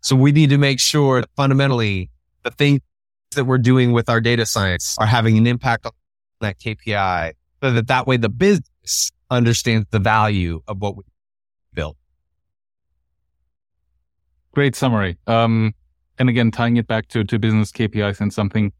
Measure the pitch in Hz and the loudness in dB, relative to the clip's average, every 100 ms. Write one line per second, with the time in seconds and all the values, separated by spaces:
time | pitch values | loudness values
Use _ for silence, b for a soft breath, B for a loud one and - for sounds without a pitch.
0 | - 131 139 147 151 143 143 131 - 156 | 0 2 4 4 4 4 2 0 -2 0
1 | 139 127 117 - 135 135 139 123 110 95 | 2 0 -2 -2 0 2 0 0 -2 -4
2 | 90 _ _ _ 123 - 143 139 _ _ | -6 _ _ _ -12 -2 0 0 _ _
3 | _ _ _ 143 127 131 120 127 123 117 | _ _ _ -4 0 2 4 4 4 2
4 | 113 117 117 117 110 110 98 90 - - | 2 0 0 0 -2 -2 -2 -2 -6 -4
5 | 110 117 113 110 117 120 131 117 120 _ | 0 2 4 4 2 0 -2 -4 -6 _
6 | _ _ _ _ 107 92 117 107 - 101 | _ _ _ _ -10 -8 -10 -10 -6 -2
7 | 95 87 82 80 _ _ 135 117 113 127 | -2 -2 -6 -10 _ _ -2 -2 0 -2
8 | 127 127 113 117 190 196 - _ - - | 0 -2 -2 0 2 2 -2 _ -10 -6
9 | - _ _ 123 117 113 - 113 104 110 | -6 _ _ 0 0 0 0 -2 0 -2
10 | 98 110 107 101 87 80 - 98 101 98 | 2 2 2 0 -2 -6 -10 -8 -8 -8
11 | - _ _ _ _ _ _ - 76 80 | -20 _ _ _ _ _ _ -10 -10 -12
12 | _ _ _ _ _ _ _ _ _ _ | _ _ _ _ _ _ _ _ _ _
13 | _ _ _ _ _ _ _ _ _ _ | _ _ _ _ _ _ _ _ _ _
14 | _ _ _ _ _ - 143 - 131 113 | _ _ _ _ _ 0 0 0 0 0
15 | 95 85 - 113 117 113 110 - _ _ | -2 -6 -2 2 2 2 0 -4 _ _
16 | _ - 127 120 113 107 120 120 113 110 | _ -2 0 2 0 0 0 0 0 -4
17 | - 117 104 117 110 110 104 - 110 107 | -4 -4 -2 -2 0 0 -2 -4 -4 -2
18 | 101 98 104 107 98 110 101 | -4 -2 -4 -2 -2 -2 -4